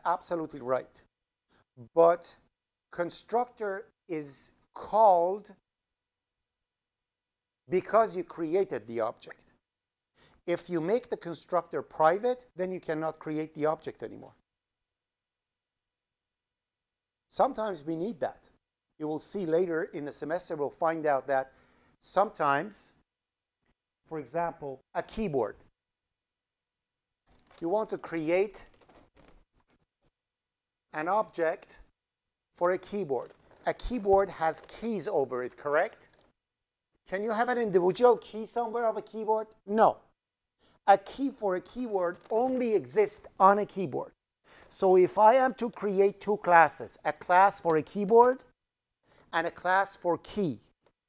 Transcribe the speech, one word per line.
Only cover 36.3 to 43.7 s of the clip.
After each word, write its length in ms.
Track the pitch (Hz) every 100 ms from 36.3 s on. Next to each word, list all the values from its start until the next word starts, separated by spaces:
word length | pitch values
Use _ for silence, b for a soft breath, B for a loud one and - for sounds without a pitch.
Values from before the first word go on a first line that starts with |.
| _ _ _ _ _ _ _ -
Can 160 | 190
you 80 | 220
have 180 | 214 247
an 80 | 240
individual 600 | 220 180 185 240 247 240
key 280 | - 214 214
somewhere 420 | 240 233 233 226
of 100 | 214
a 40 |
keyboard? 460 | - 220 214 220 220 _ 196
No. 300 | 220 170 - _ _ _ _ _ _ b b -
A 100 | 196
key 320 | - - 269
for 260 | - 202 180
a 60 |
keyboard 560 | - 240 240 190 175 185 -
only 440 | 226 262 254 240
exists 540 | 202 123 180 202 - - -
on 200 | 190 208
a 60 |
keyboard. 460 | 196